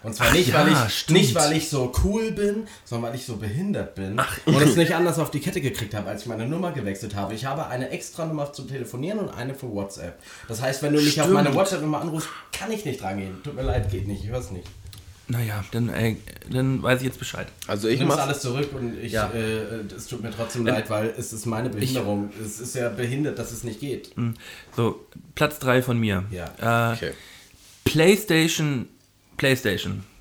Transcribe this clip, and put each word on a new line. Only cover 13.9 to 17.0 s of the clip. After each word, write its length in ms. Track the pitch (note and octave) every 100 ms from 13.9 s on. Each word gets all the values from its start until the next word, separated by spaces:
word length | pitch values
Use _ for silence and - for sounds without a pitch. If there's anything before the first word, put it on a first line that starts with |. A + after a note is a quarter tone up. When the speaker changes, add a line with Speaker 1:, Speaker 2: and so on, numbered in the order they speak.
Speaker 1:
geht 160 | F#2+ G2+
nicht, 160 | G2
ich 60 | G2+
hör's 220 | B2+ -
nicht. 160 | F2+ - - - - - - -
Speaker 2:
Naja, 380 | A#2+ A2 G#2 F#2+
dann, 180 | A#2 A#2
ey, 300 | C2+ A2+ G#2+ - - -
dann 300 | B2+ C3 C3
weiß 180 | - B2+